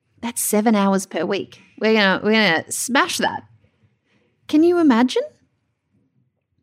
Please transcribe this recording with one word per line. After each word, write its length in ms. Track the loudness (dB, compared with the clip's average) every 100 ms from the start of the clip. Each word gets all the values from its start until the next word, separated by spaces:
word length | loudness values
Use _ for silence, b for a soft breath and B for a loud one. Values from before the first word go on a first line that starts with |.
| _ _
that's 200 | -12 -8
seven 360 | -2 0 2 2
hours 300 | 2 -2 -4
per 180 | -6
week. 360 | -4 -6 -8 -16 _ -4
We're 140 | 0
gonna, 260 | 2 2 2
we're 100 | 0
gonna 380 | 0 2 0 -2
smash 480 | -8 -2 -2 -2 -2
that. 240 | -4 -4 -14 _ _ _ _ _ _ _ _ _ -2
Can 160 | 2
you 160 | 2 4
imagine 460 | 4 4 2 -2 -6 -12 _ _ _ _ _ _ _ _ _ _ _ _